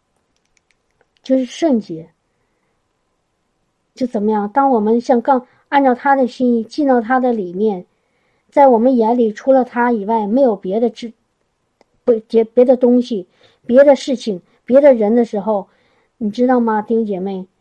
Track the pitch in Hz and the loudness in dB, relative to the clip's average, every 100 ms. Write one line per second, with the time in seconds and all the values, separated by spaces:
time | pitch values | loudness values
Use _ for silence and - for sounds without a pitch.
0 | _ _ _ _ _ _ _ _ _ _ | _ _ _ _ _ _ _ _ _ _
1 | _ _ - 262 247 - 339 240 - 160 | _ _ -2 -2 -2 -4 -2 -2 -4 -14
2 | 165 _ _ _ _ _ _ _ _ _ | -16 _ _ _ _ _ _ _ _ _
3 | _ _ _ _ _ _ _ _ _ - | _ _ _ _ _ _ _ _ _ -8
4 | 254 226 208 214 202 240 277 247 208 233 | -6 -4 -2 -2 -2 0 2 2 2 0
5 | 240 240 233 262 247 _ - 285 269 247 | 2 0 2 -2 -2 _ -4 0 2 0
6 | 277 277 247 - 247 233 220 - 277 247 | 0 0 0 -2 0 0 -2 -4 0 0
7 | 220 262 254 233 180 180 220 185 - _ | 0 -2 0 -2 -6 -4 -4 -4 -10 _
8 | _ _ _ _ _ - 277 226 240 262 | _ _ _ _ _ 4 4 6 2 2
9 | 220 247 226 208 - 269 247 240 240 233 | 0 0 -2 -2 0 2 0 -2 -2 -2
10 | 196 226 208 240 269 202 185 202 233 233 | -2 -4 -2 0 0 0 -4 -4 -4 -6
11 | 233 - _ _ _ _ _ _ _ _ | -18 -18 _ _ _ _ _ _ _ _
12 | - 226 - 226 220 - 247 254 247 247 | -8 -8 -4 -4 -2 0 0 2 2 0
13 | 240 214 180 _ _ _ - 240 285 262 | 0 -8 -10 _ _ _ -2 2 4 4
14 | - 247 - 185 _ _ - 254 285 247 | 0 -6 -6 -10 _ _ 0 4 4 4
15 | 208 240 233 208 190 208 - _ _ _ | 2 0 0 -4 -4 -6 -6 _ _ _
16 | _ - 214 208 247 254 226 214 214 226 | _ -10 -8 -2 0 0 0 -2 -2 -2
17 | 220 185 196 190 185 _ | -2 -6 -8 -10 -12 _